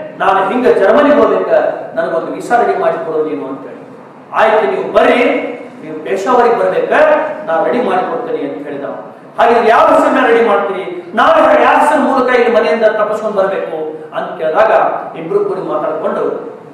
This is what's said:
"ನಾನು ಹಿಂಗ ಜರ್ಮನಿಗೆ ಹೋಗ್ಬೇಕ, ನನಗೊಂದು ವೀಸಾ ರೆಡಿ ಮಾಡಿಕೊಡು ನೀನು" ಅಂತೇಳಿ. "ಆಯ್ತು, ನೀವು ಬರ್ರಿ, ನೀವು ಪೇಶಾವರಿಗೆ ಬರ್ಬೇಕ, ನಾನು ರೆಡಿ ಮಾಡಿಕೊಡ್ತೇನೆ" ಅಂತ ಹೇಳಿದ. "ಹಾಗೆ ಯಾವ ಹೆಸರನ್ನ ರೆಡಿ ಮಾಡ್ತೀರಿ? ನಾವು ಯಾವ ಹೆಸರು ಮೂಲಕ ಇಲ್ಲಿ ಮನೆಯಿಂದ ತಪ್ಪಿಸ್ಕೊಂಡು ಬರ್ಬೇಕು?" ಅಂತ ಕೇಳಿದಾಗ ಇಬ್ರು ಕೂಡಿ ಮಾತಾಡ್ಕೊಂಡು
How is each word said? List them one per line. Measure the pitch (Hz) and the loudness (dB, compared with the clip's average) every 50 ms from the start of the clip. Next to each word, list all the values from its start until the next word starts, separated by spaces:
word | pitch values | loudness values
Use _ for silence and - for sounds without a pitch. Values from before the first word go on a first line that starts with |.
| - - - - | -10 -12 -8 -2
"ನಾನು | 175 196 190 190 196 - | 0 0 2 2 0 0
ಹಿಂಗ | 247 254 247 233 | -2 0 2 2
ಜರ್ಮನಿಗೆ | 208 - 196 - - - - 277 - | 4 4 4 4 4 4 4 4 4
ಹೋಗ್ಬೇಕ, | 226 220 202 196 - - - 165 156 - - - - - - - | 4 2 2 2 0 0 0 2 2 2 0 -4 -6 -10 -8 -6
ನನಗೊಂದು | 160 165 180 170 165 170 - | -6 -4 -2 -4 -4 -4 -6
ವೀಸಾ | 143 - - - 240 233 | -10 -10 -4 0 0 2
ರೆಡಿ | 208 196 - - | 2 2 0 0
ಮಾಡಿಕೊಡು | 170 165 165 165 160 160 151 156 151 | 0 0 -2 -2 -4 -4 -2 -2 -2
ನೀನು" | 147 143 139 131 135 | -2 -4 -6 -6 -8
ಅಂತೇಳಿ. | 139 - - - - - - - - - - - - - - - - | -10 -12 -12 -14 -16 -16 -18 -20 -20 -20 -20 -20 -20 -20 -18 -6 0
"ಆಯ್ತು, | 170 208 208 208 214 202 190 | 2 2 4 4 2 2 0
ನೀವು | - - - - 190 | -2 -4 -4 0 2
ಬರ್ರಿ, | 214 240 240 247 240 - 285 285 - - - - - - - - - 156 | 4 4 4 4 4 2 2 0 0 -4 -6 -10 -12 -14 -16 -18 -18 -14
ನೀವು | 156 156 - - | -12 -12 -10 -6
ಪೇಶಾವರಿಗೆ | - 196 196 - 262 247 240 240 233 - | -4 -4 -4 0 2 2 4 4 4 2
ಬರ್ಬೇಕ, | 190 185 185 - - - - 220 277 311 311 302 - - - - - - | 2 0 0 0 0 0 0 2 4 4 4 4 2 0 -4 -6 -8 -4
ನಾನು | 160 165 170 - | -4 -2 0 0
ರೆಡಿ | - 247 240 | 0 0 -2
ಮಾಡಿಕೊಡ್ತೇನೆ" | 214 190 185 185 - - 165 - - - 156 143 143 139 139 | -2 0 -2 -2 -2 -4 -6 -6 -6 -6 -6 -6 -6 -8 -8
ಅಂತ | 143 143 - | -10 -10 -10
ಹೇಳಿದ. | 143 139 135 - - - - - - - - - - - | -10 -10 -10 -10 -10 -12 -14 -16 -20 -20 -20 -16 -2 0
"ಹಾಗೆ | 220 233 240 233 - 214 | 2 2 2 2 2 2
ಯಾವ | - - - - | 4 4 4 4
ಹೆಸರನ್ನ | - - - - 254 262 247 233 | 4 4 2 2 0 2 2 2
ರೆಡಿ | 233 233 226 208 | 2 2 2 2
ಮಾಡ್ತೀರಿ? | 202 196 202 196 190 - - - - - - - - | 2 0 0 -2 -6 -6 -8 -8 -10 -12 -12 -6 -2
ನಾವು | 220 254 311 320 311 311 302 302 302 | 2 2 4 4 4 4 4 4 4
ಯಾವ | - - 302 285 | 4 4 4 4
ಹೆಸರು | 302 294 311 294 | 2 2 2 2
ಮೂಲಕ | - - 262 269 240 247 254 240 | 0 0 0 0 0 2 2 2
ಇಲ್ಲಿ | 226 226 220 | 2 4 2
ಮನೆಯಿಂದ | 214 220 214 214 220 220 | 2 2 2 0 2 2
ತಪ್ಪಿಸ್ಕೊಂಡು | 214 - 214 208 - 208 - 220 214 208 196 | 0 2 0 -2 -2 -2 -4 -4 2 2 2
ಬರ್ಬೇಕು?" | 190 190 196 - - - 160 156 156 156 156 - - - - - | 2 2 0 -4 -6 -6 -6 -6 -8 -8 -10 -12 -14 -10 -8 -8
ಅಂತ | - - - 170 | -8 -8 -8 -4
ಕೇಳಿದಾಗ | 160 156 - - - - - - - - - - - - - 165 | -2 0 2 2 4 4 4 2 2 0 -2 -4 -8 -10 -12 -12
ಇಬ್ರು | 165 165 196 208 202 | -8 -4 -2 -2 0
ಕೂಡಿ | - 185 - | -2 -4 -6
ಮಾತಾಡ್ಕೊಂಡು | 165 165 151 151 160 160 - - - - - - - - - - - - - - - - | -6 -4 -4 -4 -4 -4 -4 -4 -4 -4 -4 -2 -4 -4 -4 -6 -10 -12 -16 -18 -20 -20